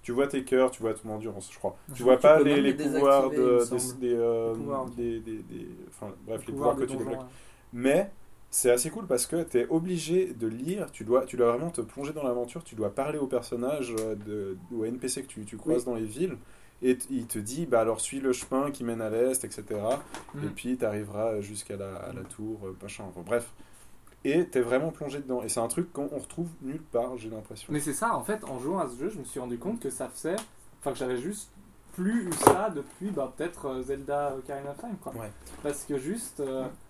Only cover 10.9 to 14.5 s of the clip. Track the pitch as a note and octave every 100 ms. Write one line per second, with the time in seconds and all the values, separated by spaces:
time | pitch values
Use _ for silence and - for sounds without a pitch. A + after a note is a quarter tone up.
10.9 | - G#2+ B2 C3 A#2+ A#2 A#2+ E3 E3+ A2
11.9 | - C#3+ D3+ C3+ A#2+ A#2+ E3 - A2 G#2
12.9 | G#2 C#3 D3+ C3+ C3 - A#2+ B2 D3+ B2
13.9 | A2+ A2 G#2 G2+ G#2 G2